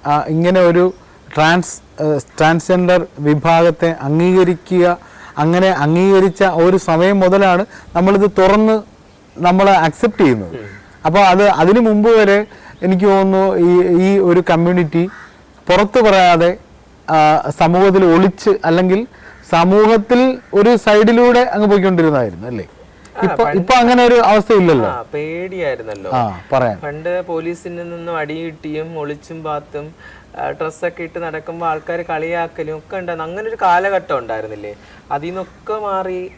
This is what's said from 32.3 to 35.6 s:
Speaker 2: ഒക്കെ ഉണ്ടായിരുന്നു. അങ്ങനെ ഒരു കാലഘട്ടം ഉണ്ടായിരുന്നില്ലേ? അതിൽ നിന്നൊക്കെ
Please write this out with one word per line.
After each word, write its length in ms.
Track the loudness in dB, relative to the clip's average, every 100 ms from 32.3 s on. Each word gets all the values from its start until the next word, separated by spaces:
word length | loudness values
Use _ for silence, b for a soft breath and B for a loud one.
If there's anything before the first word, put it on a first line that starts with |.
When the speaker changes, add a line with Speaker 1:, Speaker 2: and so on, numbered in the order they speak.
| -8 -8 -10 -12 -12
Speaker 2:
ഒക്കെ 200 | -14 -12
ഉണ്ടായിരുന്നു. 320 | -10 -10 -10
അങ്ങനെ 200 | -10 -12
ഒരു 80 | -4
കാലഘട്ടം 560 | -2 0 -2 -4 -4 -8
ഉണ്ടായിരുന്നില്ലേ? 580 | -6 -12 -12 -14 -16 -18 B B -12
അതിൽ 160 | -10 -10
നിന്നൊക്കെ 460 | -12 -14 -16